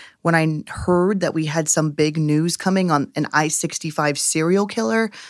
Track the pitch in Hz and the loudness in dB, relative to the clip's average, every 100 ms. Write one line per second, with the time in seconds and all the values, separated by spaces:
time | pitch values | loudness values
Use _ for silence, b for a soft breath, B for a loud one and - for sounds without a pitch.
0 | B B 165 165 160 156 - - - 180 | B B 0 2 2 -2 -6 -4 2 2
1 | 185 202 170 160 156 156 156 - 156 147 | 2 0 -2 -2 -2 -2 0 0 0 2
2 | 156 156 151 151 170 - 190 190 185 147 | 0 2 2 2 2 -2 0 0 2 2
3 | 131 - - 147 156 - 165 - 160 151 | 0 -4 -2 0 0 -2 -4 -6 -6 -2
4 | 151 143 - 160 160 190 202 - 220 226 | 0 0 -2 0 0 0 0 -2 -2 0
5 | 220 B | -2 B